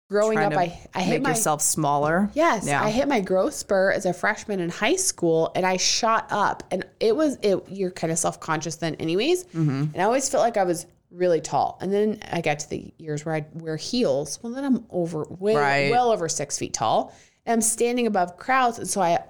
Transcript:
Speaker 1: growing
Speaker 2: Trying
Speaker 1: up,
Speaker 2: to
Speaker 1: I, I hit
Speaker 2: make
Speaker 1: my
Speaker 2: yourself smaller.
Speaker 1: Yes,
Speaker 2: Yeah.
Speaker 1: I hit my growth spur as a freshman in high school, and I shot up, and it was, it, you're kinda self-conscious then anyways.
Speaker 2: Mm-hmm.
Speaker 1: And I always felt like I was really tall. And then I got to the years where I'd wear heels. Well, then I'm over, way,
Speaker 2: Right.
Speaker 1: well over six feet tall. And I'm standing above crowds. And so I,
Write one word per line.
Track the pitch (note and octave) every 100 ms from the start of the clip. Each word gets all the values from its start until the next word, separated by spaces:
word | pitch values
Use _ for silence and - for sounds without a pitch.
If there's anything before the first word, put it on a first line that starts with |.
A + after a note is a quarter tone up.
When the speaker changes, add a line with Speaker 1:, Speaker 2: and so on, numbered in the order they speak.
| _
Speaker 1:
growing | G3+ G#3+ A3
Speaker 2:
Trying | D#3
Speaker 1:
up, |
Speaker 2:
to | D#3+
Speaker 1:
I, | F3 E3+ - -
I |
hit | F#3 B3
Speaker 2:
make |
Speaker 1:
my | C4
Speaker 2:
yourself | A#3 D#3+ D3+
smaller. | - - D3+ C#3+ D3 E3 G3+
Speaker 1:
Yes, | - E4 A#3 F3+
Speaker 2:
Yeah. | C#3+
Speaker 1:
I | G#3+
hit | G#3+ C#4
my | C4+
growth | F#3 F#3 A3
spur | - - G3 F#3+
as | - F#3+
a |
freshman | F3 G3 G#3 - G3+
in | E3+
high | - G#3+ F#4
school, | - - F3 D#3+ D#3+
and | - F#3
I | F#3
shot | - - A3+ A3 -
up, | G#3 F3+ - -
and | F#3 - _
it | G#3+
was, | A3+ D#4 B3
it, | - F#3 -
you're | F#3+ F#3
kinda | F3+ E3 E3
self-conscious | F3 E3 - D#3+ E3+ D#3
then | E3 D3+
anyways. | D#3+ F3 B3+ F4+ F4+
Speaker 2:
Mm-hmm. | E3 D#3 C3+ D3+
Speaker 1:
And | D3
I |
always | F#3+ A#3 -
felt | F3
like | A#3 A#3
I |
was | F#3 E3+ - _ _
really | F3 F3+ E3
tall. | D3+ C#3 F#2+ -
And | F3+
then | G3 G#3+ G#3+ -
I | E3+
got | D#3+ D3
to | -
the | - - -
years | D#3+ D3 D#3
where | D#3
I'd | D3+ E3
wear | E3 D#3
heels. | - B3 G#3+ C3+ D3 -
Well, | A#3
then | B3
I'm | C#4 B3 -
over, | F3+ E3+ D#3+ D3
way, | F3 G3 A3
Speaker 2:
Right. | C#3+ C#3 C#3
Speaker 1:
well | A#3+ B3
over | G#3+ E3
six | - D3 -
feet | C3
tall. | - A2 E3 - - - _ -
And |
I'm | A#3
standing | A3 - A#3+ B3 A#3
above | G3+ F3+ F3
crowds. | - C4 B3 A3+
And | F#3+
so | G3+
I, | F3 E3+ -